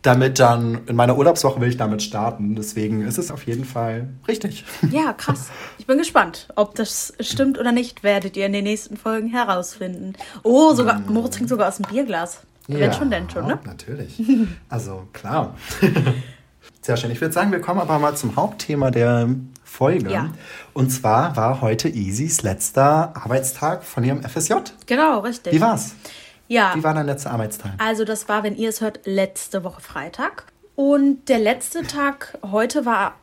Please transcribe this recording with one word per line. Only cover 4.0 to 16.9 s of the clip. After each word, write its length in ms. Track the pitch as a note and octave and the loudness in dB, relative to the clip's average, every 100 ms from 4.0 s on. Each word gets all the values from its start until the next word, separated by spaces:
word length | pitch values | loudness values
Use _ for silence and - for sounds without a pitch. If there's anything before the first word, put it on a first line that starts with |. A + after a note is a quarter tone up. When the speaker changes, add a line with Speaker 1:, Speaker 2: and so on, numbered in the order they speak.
| C3 - - | -8 -10 -4
Speaker 1:
richtig. 380 | A3+ G3 - - - | -4 -4 -8 -14 -2
<laughs> 100 | D#3+ | 0
Speaker 2:
Ja, 220 | C#4+ D#4 | 2 0
krass. 360 | G#3 - C4+ C3 - - - | -2 -4 -4 -4 -14 -16 -16
Ich 100 | - | 0
bin 120 | C4 | 2
gespannt, 500 | E4 C4+ F3+ - - - | 4 2 2 -2 -8 -2
ob 180 | G#3 - | -2 0
das 360 | A3 - - - | -4 -4 -8 -8
stimmt 380 | A#3 - C4+ C4+ | -8 0 0 2
oder 140 | A#3+ | 0
nicht, 300 | A#3+ A#3+ - | 0 -2 -2
werdet 360 | G3+ G3+ F#3+ G3 | 0 0 0 -4
ihr 80 | G3 | -2
in 80 | |
den 100 | G3+ | 0
nächsten 320 | G3+ G#3 - G#3+ | -2 -4 -6 -8
Folgen 320 | A3+ A3 A3 | -4 -2 -2
herausfinden. 840 | A#3+ A3 F3+ F3+ - F#3 F3+ F#3+ G3 - - | -2 0 0 -2 -8 -10 -8 -10 -12 -16 -4
Oh, 280 | A3 B3+ D#4 | 4 8 8
sogar, 280 | B3+ B3 G#3+ | 8 4 2
Speaker 1:
Mm. 120 | G3+ | 0
Speaker 2:
Moritz 220 | A3 A#3 | -2 -2
trinkt 160 | - A#3 | -4 -2
sogar 180 | A#3+ F#3+ | 0 0
aus 80 | G3 | 0
dem 80 | G3+ | -4
Bierglas. 500 | G#3+ C4+ E3+ F3 - - _ - | -2 -2 -4 -6 -10 -20 _ -6
Wenn 120 | D3 | 0
Speaker 1:
Ja, 120 | - | 2
Speaker 2:
schon, 160 | - C#4 | 2 0
denn 180 | F#3+ F3+ | -2 -4
schon, 180 | F3+ E3+ | -6 -4
ne? 100 | D4+ - | -4 -6
Speaker 1:
natürlich. 560 | - - C#3+ - - A3 B3+ G3+ | -16 -12 -12 -12 -6 2 4 4
<laughs> 220 | E3+ - | -4 -8
Also, 380 | A#2+ G2 F#2+ F#2+ | -8 -8 -12 -14
klar. 420 | - - D3+ B2+ - - - | -14 -6 -4 -4 -8 -12 2
<laughs> 100 | F#3+ - B2 B2+ - - _ _ - _ | 2 4 2 0 -4 -16 _ _ -20 _
Sehr 160 | - | -4